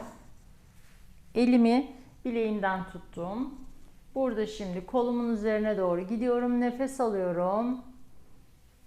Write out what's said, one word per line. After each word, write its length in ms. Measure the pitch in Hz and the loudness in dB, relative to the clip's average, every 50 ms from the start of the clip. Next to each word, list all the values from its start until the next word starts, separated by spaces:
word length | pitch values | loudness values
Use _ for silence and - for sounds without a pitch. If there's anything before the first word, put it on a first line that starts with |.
| - - - - - - - - - - - - - - - - - - - - - - - - - - - | -2 -8 -16 -20 -20 -20 -20 -20 -20 -20 -20 -20 -20 -20 -20 -20 -20 -20 -20 -20 -20 -20 -20 -20 -16 -4 2
Elimi 640 | 226 247 247 247 240 233 226 240 262 285 - - - - - - - - | 4 6 6 8 8 8 8 6 4 2 0 -8 -16 -20 -20 -18 -8 -6
bileğimden 600 | 254 233 233 226 220 214 208 190 190 190 185 180 | -4 -2 0 0 0 0 0 0 0 0 -2 -4
tuttum. 720 | - - 180 - - - 180 170 180 202 233 269 277 285 - - - - - - - - - - - - | -8 -12 -14 -16 -14 -10 -8 -6 -6 -4 -6 -6 -6 -8 -12 -16 -16 -16 -18 -20 -20 -20 -20 -18 -8 -2
Burada 320 | 269 269 247 226 214 214 | -2 0 0 0 -2 -2
şimdi 400 | 214 - - 208 185 180 185 185 | -4 -4 -8 -6 -6 -6 -6 -6
kolumun 440 | - - 254 240 247 240 240 240 233 | 0 0 2 2 2 2 0 0 0
üzerine 480 | 233 208 214 220 214 214 214 214 214 190 | 0 0 0 0 2 2 2 0 2 2
doğru 220 | 185 180 175 170 | 2 2 2 0
gidiyorum. 600 | 185 185 233 214 247 247 240 240 240 240 247 240 | 0 -2 -2 -2 0 2 2 2 2 2 2 2
Nefes 400 | 247 240 240 247 269 262 269 - | 2 0 0 -2 -4 -4 0 0
alıyorum. 800 | 254 220 202 196 185 180 170 170 175 185 196 214 240 247 254 247 - - - - - - - - - - - - - - - - - - _ - - | 0 0 2 0 0 0 0 2 2 2 2 0 0 -2 -2 -4 -8 -16 -18 -18 -20 -18 -18 -20 -20 -20 -20 -20 -20 -20 -20 -20 -20 -20 _ -20 -20